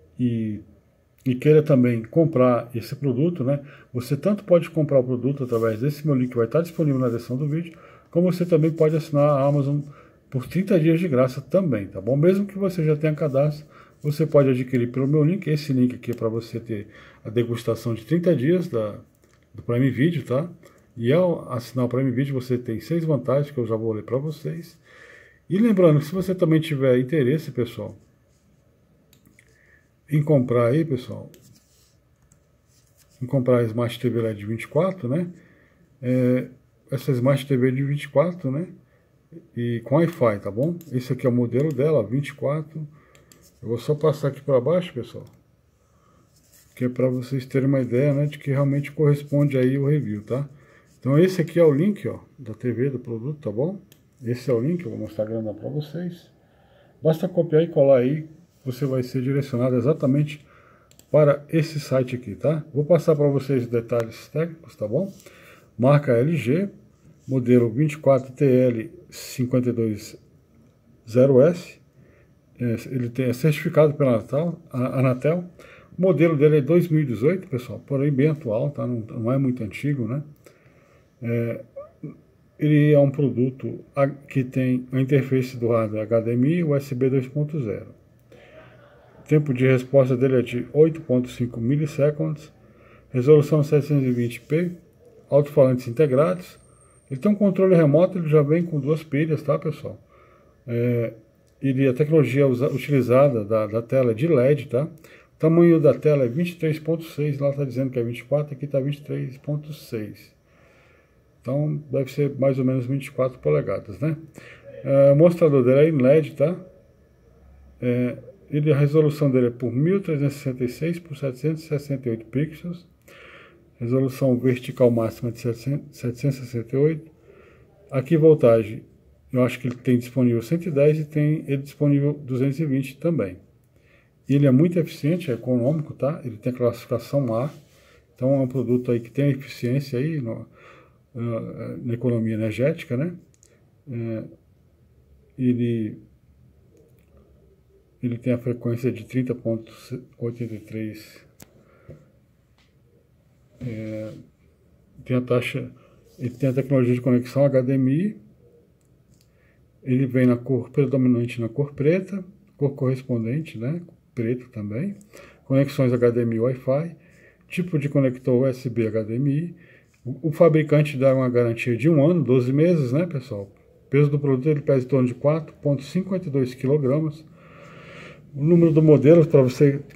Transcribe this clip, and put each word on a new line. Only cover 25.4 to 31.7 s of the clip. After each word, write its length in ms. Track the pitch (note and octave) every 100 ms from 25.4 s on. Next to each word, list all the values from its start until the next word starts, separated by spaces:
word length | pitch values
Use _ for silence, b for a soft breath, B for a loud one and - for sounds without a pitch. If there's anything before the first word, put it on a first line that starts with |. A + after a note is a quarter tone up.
| B
E 80 | F#3
lembrando 420 | A#3 F#3+ F3 D3
que 60 | -
se 80 |
você 220 | F#3 F#3 F#3
também 240 | E3 D#3+
tiver 400 | D#3 C#3 C3+ B2
interesse, 520 | B2 D#3+ B2 D#3 D3
pessoal, 460 | B2 A2+ - G#2 G2+ _ _ _ _ _ _ _ _ _ _ _ _ _ _ b b b b b b -
em 120 | D3+
comprar 440 | D3 C#3+ B2 A#2+ A#2+
aí, 180 | D3+ D3+
pessoal, 460 | B2 - G#2 G#2 - _ _ _